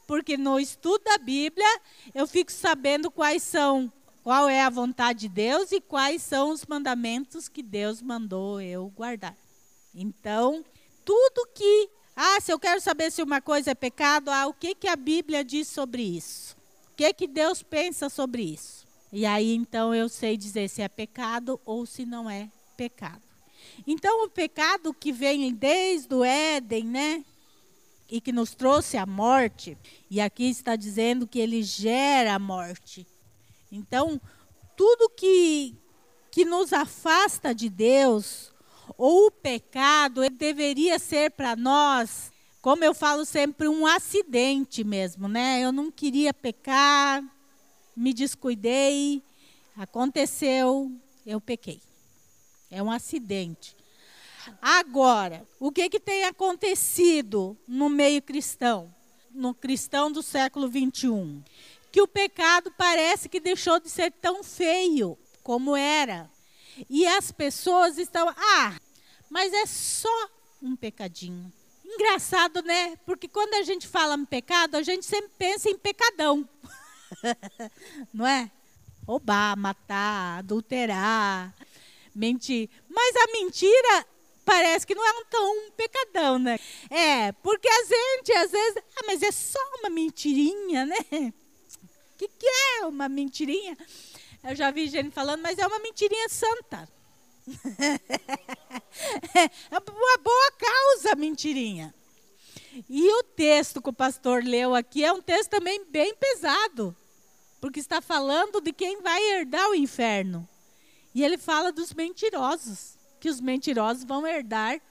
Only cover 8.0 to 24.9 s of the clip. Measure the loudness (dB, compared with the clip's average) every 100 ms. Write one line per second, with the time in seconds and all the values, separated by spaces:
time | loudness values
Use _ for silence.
8 | -8 -8 -6 -6 -6 -8 -8 -10 -10 -10
9 | -10 -10 -12 -16 _ _ _ _ _ -10
10 | -10 -10 -4 2 2 0 -10 _ _ _
11 | 2 6 6 4 -6 0 4 4 4 _
12 | _ 0 2 2 2 -2 0 0 0 -2
13 | -2 -2 -2 -2 0 -2 0 -4 -6 0
14 | 2 2 2 0 -2 -4 -8 -4 -4 -2
15 | 0 -2 0 -4 -4 -6 -6 -6 -6 -4
16 | -6 -6 -10 -16 -18 -20 _ _ _ 0
17 | 0 0 -6 -2 0 -2 -6 -4 -4 -4
18 | -8 -6 -6 -4 -6 -8 -16 -20 _ _
19 | _ -4 0 2 2 0 -2 -2 0 0
20 | -2 -4 -4 -4 -6 -6 -6 -6 -8 -8
21 | -12 -8 -6 -6 -6 -8 -6 -8 -8 -10
22 | -10 -10 -8 -10 -12 _ _ -10 -10 -10
23 | -14 -16 _ _ _ _ -20 -16 -6 -2
24 | 2 2 0 -2 -4 0 0 2 -2